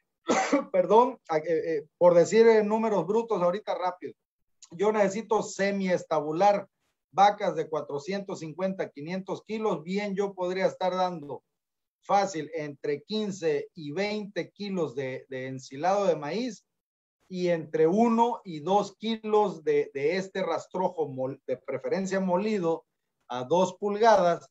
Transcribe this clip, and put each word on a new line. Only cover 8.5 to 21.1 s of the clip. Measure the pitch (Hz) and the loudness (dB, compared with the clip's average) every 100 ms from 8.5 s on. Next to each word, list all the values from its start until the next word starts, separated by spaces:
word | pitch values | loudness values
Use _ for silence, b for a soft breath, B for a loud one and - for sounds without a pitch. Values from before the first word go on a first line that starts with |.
| 151 190 190 220 | -6 -4 -4 -6
quinientos | - 151 185 190 156 - | -8 -8 -8 -8 -10 -8
kilos, | 220 214 170 | -4 -2 -4
bien | 160 196 208 190 | -4 -4 -4 -2
yo | 202 190 | -4 -4
podría | 180 185 180 | -4 0 0
estar | - 185 | 0 -2
dando | 185 185 175 143 127 _ _ _ _ _ _ | 0 -2 -2 -10 -14 _ _ _ _ _ _
fácil | - 196 190 165 147 | -2 0 0 -4 -8
entre | 160 151 139 147 143 | -8 -10 -8 -6 -6
quince | - 214 214 185 160 143 - | -4 -4 -4 -2 -2 -2 -4
y | - 147 | -12 -10
veinte | 151 202 214 196 180 156 | -4 -4 -4 -8 -8 -8
kilos | - 202 190 147 120 | -8 -6 -4 -4 -4
de, | 131 131 - | -6 -8 -10
de | 131 131 | -10 -8
ensilado | 131 131 135 170 202 196 | -10 -12 -4 -2 0 2
de | 156 | 0
maíz | 147 180 247 196 _ _ _ _ _ _ - | -2 -6 -6 -8 _ _ _ _ _ _ -12
y | 185 175 | -4 0
entre | 170 147 156 160 | 0 -2 2 4
uno | 196 233 226 233 233 | 6 4 4 2 0
y | - 156 | -8 -8
dos | 147 202 196 - | 0 0 0 -6
kilos | 214 220 220 214 202 160 | -6 -6 0 2 2 0
de, | 151 147 143 | 0 0 0
de | 139 143 180 | 0 0 0
este | 190 190 | -2 -4
rastrojo | 170 151 - 185 185 - | -2 -4 -4 -2 -2 -2
mol-, | 147 | -4